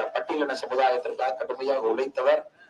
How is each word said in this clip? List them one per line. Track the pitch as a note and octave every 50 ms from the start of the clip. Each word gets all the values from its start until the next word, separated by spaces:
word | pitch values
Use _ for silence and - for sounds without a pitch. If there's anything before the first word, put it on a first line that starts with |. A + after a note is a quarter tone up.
| A2 - -
பட்டியலின | - - - E3 D3+ D3 C#3 C3 A#2+
சமுதாயத்திற்காக | - - B2+ B2+ C3 C3 - E3 - D3 - - B2+ C3 - -
கடுமையாக | A#2 - B2+ B2+ C3 C3+ C#3 C3 A#2 A2+ A2+
உழைத்தவர். | A#2 C3+ C#3 - B2+ C3 C#3 D3+ D3+ - - _ _ -